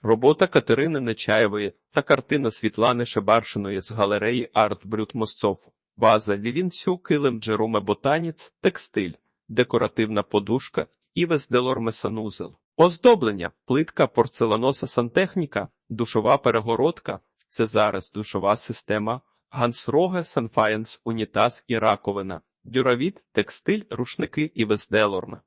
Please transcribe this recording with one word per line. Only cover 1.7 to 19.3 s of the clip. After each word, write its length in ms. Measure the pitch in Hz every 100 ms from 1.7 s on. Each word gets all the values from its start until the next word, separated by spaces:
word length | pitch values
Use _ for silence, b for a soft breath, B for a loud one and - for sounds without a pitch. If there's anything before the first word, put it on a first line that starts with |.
| - _
та 100 | -
картина 500 | 135 135 - 147 123
Світлани 540 | - 110 - 113 120 120
Шебаршиної 760 | - 101 113 110 - 101 98
з 100 | -
галереї 580 | 113 101 104 104 123 120
Арт 320 | - 107 104 98
Брют 300 | 107 107 117
Мосцов, 560 | 110 - 104 95 _ _ _ _
ваза 400 | 110 107 107 101
Лівін 340 | 107 131 185
Цю, 260 | - - 180
килим 420 | - 151 143 113
Джероме 400 | 110 107 110 110
Ботаніц, 760 | 98 104 139 156 170 156 - _
текстиль, 500 | - - - - 92 78 _ _ _
декоративна 760 | 110 123 120 107 - 107 107
подушка, 640 | 101 104 101 117 - - - _ _
Івес 360 | - 170 160 -
Делорме 420 | 123 127 131 113
санузел. 640 | 107 - 110 110 - 87 - _ -
Оздоблення, 760 | 170 170 254 226 117 101 85 _ _
плитка, 420 | 127 160 - 147
порцеланоса, 800 | - 120 - 117 107 123 135 -
сантехніка, 800 | - 120 156 185 196 156 - 196 _ _
душова 480 | 110 117 117 107 139
перегородка. 840 | 131 113 110 113 139 175 - 95 _ _ _
Це 160 | - 113
зараз 460 | 107 107 95 -
душова 460 | - 107 101 92 107
система, 640 | - 117 - 107 107 123 _